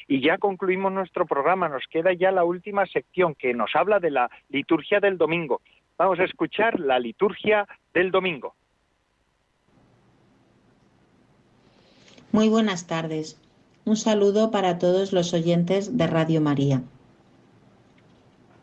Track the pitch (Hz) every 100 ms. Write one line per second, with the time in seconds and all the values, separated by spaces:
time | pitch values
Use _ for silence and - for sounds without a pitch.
0 | - 135 143 190 202 185 190 185 190 190
1 | 185 180 170 139 147 185 165 131 - 160
2 | 180 175 185 190 170 180 208 196 185 147
3 | - 180 175 143 127 120 104 151 180 208
4 | 165 135 120 - _ 139 - 160 - 202
5 | 202 185 156 170 151 110 - _ _ -
6 | 185 175 185 - 160 - 220 - 139 127
7 | 120 - 196 - 208 214 202 - _ 165
8 | 185 185 185 139 - - _ _ _ _
9 | _ _ _ _ _ _ _ _ _ _
10 | _ _ _ _ _ _ _ _ _ _
11 | _ _ _ _ _ _ _ _ _ _
12 | - - - 214 220 220 214 180 - 165
13 | 160 156 156 - _ _ _ _ - 214
14 | 226 208 202 208 220 202 185 175 175 185
15 | 196 190 175 170 170 170 175 196 196 247
16 | - 165 160 160 151 139 139 131 123 -
17 | _ _ _ _ _ _ _ _ _ _
18 | _ _ _ _ _ _